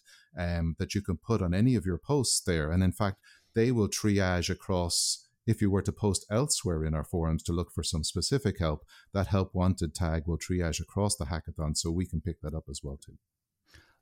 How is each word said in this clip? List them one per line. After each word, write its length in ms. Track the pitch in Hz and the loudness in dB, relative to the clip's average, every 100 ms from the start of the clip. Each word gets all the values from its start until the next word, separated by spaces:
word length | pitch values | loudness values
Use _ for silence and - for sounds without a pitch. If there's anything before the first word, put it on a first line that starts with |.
| _ - _ 78 | _ -20 _ -4
um, 380 | 87 87 82 78 | -2 0 0 -2
that 160 | 92 101 | -2 -2
you 60 | |
can 140 | 95 82 | -2 -6
put 240 | - 110 | 0 0
on 140 | 90 | 2
any 220 | 92 127 117 | 2 4 2
of 100 | 90 | 0
your 120 | 85 | -4
posts 420 | - 147 117 - | 0 0 2 0
there. 320 | - 82 76 | 0 0 2
And 100 | 87 | 2
in 100 | 92 | 2
fact, 280 | - 101 - - - _ | 2 -2 -4 -14 -20 _
they 160 | 113 120 | 2 2
will 180 | 120 104 | 4 2
triage 640 | - 107 98 92 90 87 | 2 2 4 2 0 0
across. 800 | 87 - 90 90 - - - _ _ - | -4 -2 0 0 0 -2 -4 _ _ -2
If 140 | 110 | 2
you 100 | 101 | 4
were 120 | 98 | 2
to 100 | 98 | 0
post 340 | - 104 - - | 0 0 0 0
elsewhere 560 | 107 156 - 92 80 | 0 0 0 0 0
in 100 | 78 | 0
our 100 | 78 | -2
forums 400 | 71 87 80 80 | -2 -2 0 0
to 80 | - | 0
look 180 | 85 85 | -2 -2
for 140 | - | -4
some 180 | - 80 | -4 -4
specific 560 | 80 92 - 135 101 - | -2 -2 0 0 0 0
help, 260 | 80 76 - - - | 0 -2 -8 -20 -6
that 160 | 98 95 | -2 2
Help 260 | 95 92 | 2 0
Wanted 400 | 92 90 95 80 | 2 2 2 -2
tag 300 | - 85 80 78 | -2 0 0 -2
will 120 | 78 | -4
triage 420 | - 90 85 78 | -2 -2 0 -2
across 340 | - 95 101 | -4 -2 0
the 120 | - 76 | -2 -4
hackathon, 500 | 82 - 80 78 78 | -6 -6 -6 -4 -2
so 160 | 85 | -2
we 140 | 85 92 | -2 -2
can 140 | 80 | -4
pick 200 | 85 80 | -4 -6
that 140 | 76 | -6
up 100 | 78 - | -8 -8
as 120 | 69 | -12
well 140 | 71 69 | -10 -12
too. 220 | - - _ _ _ _ _ - _ _ | -16 -20 _ _ _ _ _ -20 _ _